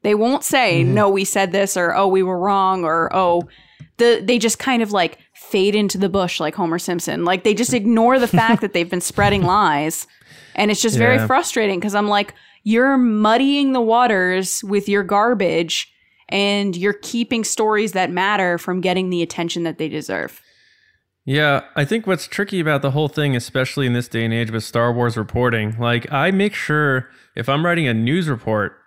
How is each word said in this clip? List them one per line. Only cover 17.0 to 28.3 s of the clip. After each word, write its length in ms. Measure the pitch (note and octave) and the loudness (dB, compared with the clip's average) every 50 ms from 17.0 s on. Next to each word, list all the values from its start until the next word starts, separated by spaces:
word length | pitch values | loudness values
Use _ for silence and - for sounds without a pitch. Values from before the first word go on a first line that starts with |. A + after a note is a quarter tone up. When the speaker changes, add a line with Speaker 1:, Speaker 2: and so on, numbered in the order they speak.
| - - - A#3 A#3 - A#3+ A3+ G#3+ | -8 -6 -4 -4 -2 -2 -2 -4 -2
Speaker 1:
stories 480 | - - - A3 G#3+ G#3+ G#3 A3 G#3 | -4 -2 0 0 0 2 0 0 -2
that 180 | F3 F#3 F#3 E3+ | -2 -2 -2 -2
matter 480 | F3 F3+ F#3 G3+ G#3+ F#3+ F#3+ F3+ F3 E3+ | -2 -2 0 0 0 0 0 0 -2 -2
from 220 | - - F3+ F#3 | -4 -4 -4 -2
getting 300 | F3 F3+ F3+ F#3+ F#3 F#3 | -2 -2 -2 0 -2 -2
the 120 | F3+ E3+ | -2 -2
attention 400 | E3 E3 - - E3+ E3+ - F3 E3+ | -4 -4 -4 -6 -6 -6 -4 -4 -6
that 140 | D#3+ D3+ - | -6 -6 -6
they 100 | D#3+ D3+ | -8 -6
deserve. 520 | - D3+ - - F#2+ E2 C#2+ - - - _ _ _ _ _ _ _ _ _ _ _ _ _ _ _ _ _ | -6 -8 -6 -6 -6 -6 -6 -8 -10 -18 _ _ _ _ _ _ _ _ _ _ _ _ _ _ _ _ _
Speaker 3:
Yeah, 380 | C3+ C3+ D3+ D3+ D3 C#3 C3 - - _ | -4 -2 0 2 2 0 0 -2 -6 _
I 100 | D3+ C#3+ | -4 -2
think 220 | C#3+ G#3+ A#3 A3 | -2 -2 -4 0
what's 220 | F#3+ F#3 - - - | -2 -4 -4 -4 -8
tricky 320 | - - G#3 G3+ G3+ F3+ | -6 -6 -6 -4 -4 -4
about 220 | D#3 D#3 D3 C#3 | -2 0 -2 0
the 100 | - C#3 | 0 -2
whole 160 | C3 D3+ D#3 C#3 | 0 0 -2 -2
thing, 260 | - D#3 D3 C#3+ C3 | -2 -2 0 0 0
especially 520 | A#2+ - - - C3 C3 - - D3 C#3 | -2 -4 -4 -4 -2 -2 -2 -2 -2 0
in 80 | B2 A#2+ | 0 0
this 120 | A#2+ A#2+ | -2 -2
day 180 | - - A#2 A2+ | -4 -4 -2 -2
and 80 | A2+ | 0
age 180 | A2+ A#2 A#2 A2 | -2 -2 -2 -4
with 100 | A2 A2+ | -4 -6
Star 300 | G#2+ - - A#2+ A#2 A#2+ | -8 -2 -2 0 0 2
Wars 240 | A#2 A#2+ A#2+ A#2+ A2 | 2 0 0 0 -2
reporting, 600 | A#2 G#2+ - - B2 B2 B2 A#2 A2 G#2+ G#2+ A2 A2 | -4 -6 -4 -2 0 0 2 0 0 -2 -4 -4 -2
like, 320 | A#2+ A#2+ A#2+ A#2+ - - | -2 0 0 -2 -2 -4
I 180 | D3+ C3+ D3 F#3 | -2 -2 0 0
make 240 | G3 F#3+ G3+ G#3 - | 0 0 0 -2 -4
sure 540 | - - - D3+ D3+ D3+ C#3+ C3+ B2+ B2 - _ _ _ _ _ | -6 -4 -2 0 0 2 0 0 -2 -4 -8 _ _ _ _ _
if 140 | A#2+ A#2 C3+ | -8 -4 -2
I'm 160 | C#3 D3 E3 | -2 0 0
writing 220 | F3 E3+ E3+ D#3+ B2+ | 0 0 0 0 0
a 60 | A2+ | 0
news 340 | A2 A2+ A#2+ D3+ F#3 F3 | 0 0 0 0 0 0
report 480 | D#3 | -2